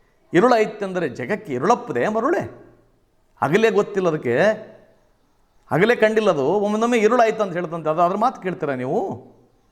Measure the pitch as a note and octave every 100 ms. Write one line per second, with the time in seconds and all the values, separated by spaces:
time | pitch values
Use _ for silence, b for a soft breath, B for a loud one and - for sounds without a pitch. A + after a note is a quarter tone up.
0 | _ _ _ D#3+ A#3+ A#3 G#3+ - G3 F#3
1 | D#3 A#2 B2+ G#3 G#3 B2 F3 A#3+ - A#2
2 | E3 G#3+ B3+ F#4 - - - _ _ _
3 | _ _ _ _ C3+ G3 A3+ G3 G3+ G3
4 | F3+ D#3 B2 B2 G3 G#3+ - - _ _
5 | _ _ _ _ _ _ _ C#3+ G#3+ A#3+
6 | G#3+ A3 G#3 D#3 C3+ G#3 G#3 G#3+ A#3+ A#3+
7 | G#3 B3 A3+ G3 G3+ E3+ F3 E3 D3+ D#3
8 | F3 G3 B3 - F#3 E3 D3 B2+ B2+ F#3+
9 | C4 A2 - _ _ _ _